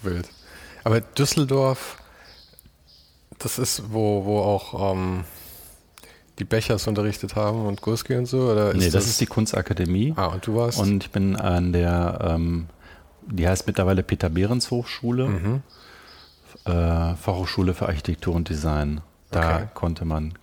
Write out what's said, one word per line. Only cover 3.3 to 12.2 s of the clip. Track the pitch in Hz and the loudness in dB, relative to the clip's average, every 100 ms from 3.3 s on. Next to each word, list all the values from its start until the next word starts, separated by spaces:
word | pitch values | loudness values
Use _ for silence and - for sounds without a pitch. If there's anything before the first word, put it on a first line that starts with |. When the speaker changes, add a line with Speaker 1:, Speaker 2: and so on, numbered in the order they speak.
| - | -10
Speaker 1:
das | - - | -6 -4
ist, | - - 104 | -2 -4 -4
wo, | 110 107 101 | 0 2 2
wo | 98 104 | 2 2
auch, | 98 98 - 120 98 | 2 0 -2 -2 0
ähm, | 92 92 92 87 - - - - - _ - - - _ - | 0 -2 -2 -6 -14 -20 -20 -20 -20 _ -20 -20 -20 _ -10
die | |
Bechers | 98 110 - 104 - | -2 0 2 0 0
unterrichtet | 104 104 - 101 107 | 0 0 -2 -4 -2
haben | 104 113 104 | 0 0 -2
und | 101 | -2
Gurski | 107 113 - 123 | -2 -2 -2 -2
und | 123 | 0
so? | 131 127 | 0 2
Oder | 107 104 | 4 4
ist | 95 | 4
Speaker 2:
Nee, | 87 | 4
das | |
Speaker 1:
das | 95 113 | 4 2
Speaker 2:
ist | - | 0
die | 117 | 0
Kunstakademie. | - 110 - - 90 87 95 135 156 | 0 0 0 -2 0 0 2 0 0
Speaker 1:
Ah, | 92 | -2
und | 92 110 | -2 -2
du | 110 | 0
warst? | 120 117 | 0 2
Speaker 2:
Und | 101 101 | 2 2
ich | - | 0
bin | 101 98 98 | 0 0 0
an | 95 90 90 | 0 2 2
der, | 87 87 87 87 85 | 2 2 2 0 -2